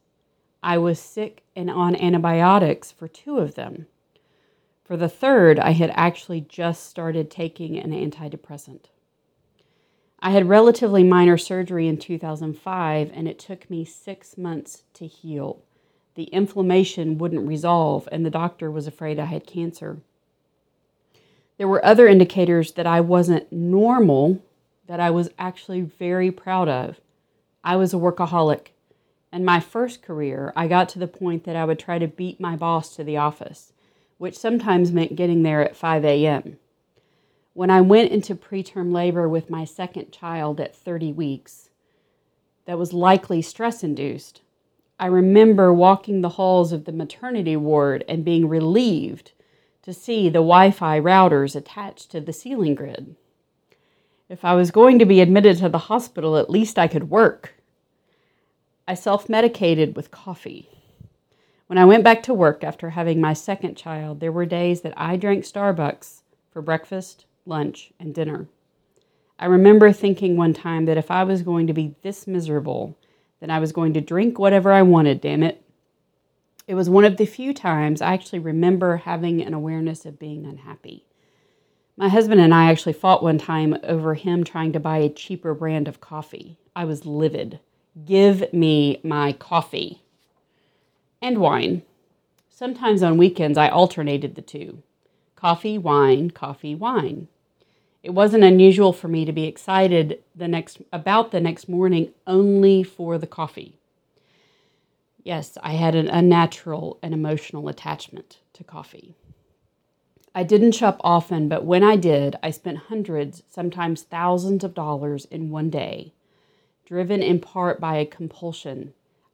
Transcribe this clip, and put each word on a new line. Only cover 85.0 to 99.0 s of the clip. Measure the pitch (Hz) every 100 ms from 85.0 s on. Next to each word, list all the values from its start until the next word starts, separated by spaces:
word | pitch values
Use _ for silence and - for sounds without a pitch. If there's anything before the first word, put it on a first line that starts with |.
| 151
cheaper | 147 - 180 165
brand | 151 160 156 147
of | -
coffee. | - 156 156 - - 165 _ -
I |
was | 165 147 156
livid. | 147 156 - - 156 _ _ _ 165
"Give | 151 190 202 196 -
me | 175 160 151 143 139
my | 165 147 143
coffee." | 143 - 170 - - 85 - _ _ _ _ _ _ _ _ _ _ _ _
And | 254 233
wine. | 170 120 90 180 - _ _ _ _ _ _
Sometimes | _ 247 247 240 208
on | 180 165
weekends, | 180 180 156 147
I | 151
alternated | 170 180 - 147 143 143
the | -
two. | - 147 - 160 _ _ _ _ _
Coffee, | _ 180 170 214 214
wine, | 165 143 139 131 170
coffee, | - 139 139 151
wine. | 151 220 247 - - 160 _ _ _ _ _ _ _
It | -
wasn't | 180 208 220
unusual | 190 185 190 190 202
for | 180